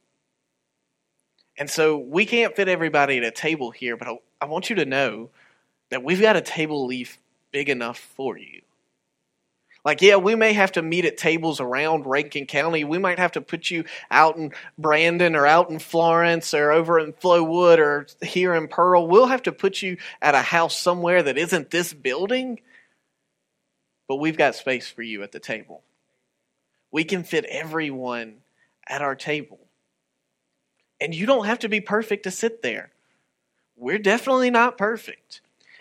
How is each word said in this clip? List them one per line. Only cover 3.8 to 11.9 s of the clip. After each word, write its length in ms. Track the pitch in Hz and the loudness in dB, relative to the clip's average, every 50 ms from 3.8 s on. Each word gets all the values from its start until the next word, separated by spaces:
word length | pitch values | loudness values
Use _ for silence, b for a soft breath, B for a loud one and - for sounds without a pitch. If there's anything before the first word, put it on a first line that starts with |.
| 127 120 117 - | -8 -8 -8 -8
but 100 | 120 123 | -10 -12
I, 100 | 113 - _ _ _ _ | -12 -12 _ _ _ _
I 60 | - | -8
want 240 | 147 156 180 196 - | -8 -6 -6 -6 -4
you 60 | 233 | -2
to 100 | 190 147 | -2 -2
know 420 | 135 131 139 139 120 104 107 117 127 b b b b b b b b b _ _ _ | -2 0 -2 -2 -2 -4 -8 -14 -18 b b b b b b b b b _ _ _
that 120 | 127 131 | -8 -6
we've 200 | 123 147 180 185 | -4 -2 2 4
got 140 | 214 220 208 | 4 4 4
a 40 | 170 | 2
table 460 | - - - 165 156 156 151 143 131 | 0 -4 -4 -4 -4 -4 -4 -4 -4
leaf 320 | 123 127 127 120 - - _ _ _ _ _ _ _ | -4 -6 -8 -10 -12 -16 _ _ _ _ _ _ _
big 180 | - 139 143 143 | -6 -4 -2 -2
enough 300 | 139 123 117 117 120 - | -2 -2 -4 -6 -8 -12
for 400 | - - _ - 135 120 95 76 | -18 -18 _ -8 -8 -8 -8 -8
you. 240 | 76 69 - - _ _ _ _ _ _ _ _ _ _ _ _ _ _ _ _ _ _ _ _ _ b b b | -14 -20 -20 -20 _ _ _ _ _ _ _ _ _ _ _ _ _ _ _ _ _ _ _ _ _ b b b
Like, 200 | b 147 147 - | b -4 2 6
yeah, 140 | - 302 302 | 6 6 8
we 180 | 196 180 214 226 | 6 4 2 2
may 180 | 226 220 220 | 2 2 2
have 200 | 208 208 190 190 | 4 2 2 2
to 100 | - 175 | 0 -4
meet 240 | 160 160 170 180 170 | -4 -2 -2 -2 -2
at 100 | 156 - | -2 -4
tables 420 | - - 160 160 165 160 165 147 - | -2 -2 0 0 0 -2 -4 -4 -4
around 460 | 131 123 127 135 151 160 | -6 -4 -2 -2 0 0